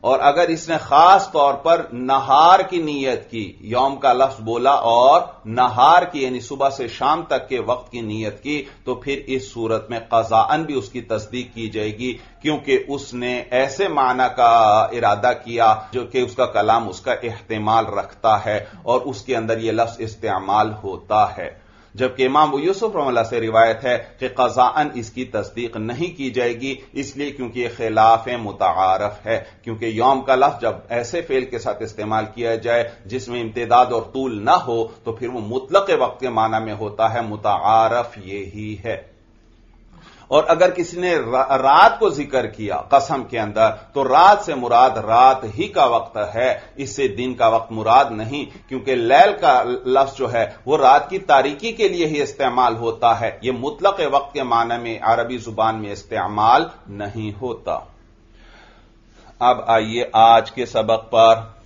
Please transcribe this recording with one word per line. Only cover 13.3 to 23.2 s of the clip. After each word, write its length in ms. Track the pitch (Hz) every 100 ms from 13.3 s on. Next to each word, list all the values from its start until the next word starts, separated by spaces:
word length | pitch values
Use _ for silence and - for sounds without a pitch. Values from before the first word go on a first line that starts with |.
| 123 120
ऐसे 340 | 123 135 - 196
माना 400 | 151 131 127 127
का 640 | 123 120 117 110 104 107
इरादा 400 | 113 110 104 120
किया 560 | 117 - 117 117 107 -
जो 120 | 123 117
कि 160 | 131
उसका 240 | 120 - 123
कलाम 420 | 104 104 113 107
उसका 260 | 92 -
इस्तेमाल 720 | 117 117 110 - 110 107 113 107
रखता 480 | 101 - - 110 104
है 340 | 107 104 87 92 87
और 140 | 123
उसके 360 | 131 113 - 120
अंदर 240 | 110 113
ये 120 | 113
लफ्ज 260 | 110 117 -
इस्तेमाल 720 | 110 - 110 95 95 104 107
होता 540 | 107 101 90 - 107 101
है। 460 | - 87 - _ _ _ 98
जबकि 300 | 127 127 131
इमाम 240 | 143 151
अबू 100 | 139
यूसुफ 360 | 160 190 220 180
रहमतुल्लाह 280 | 139 120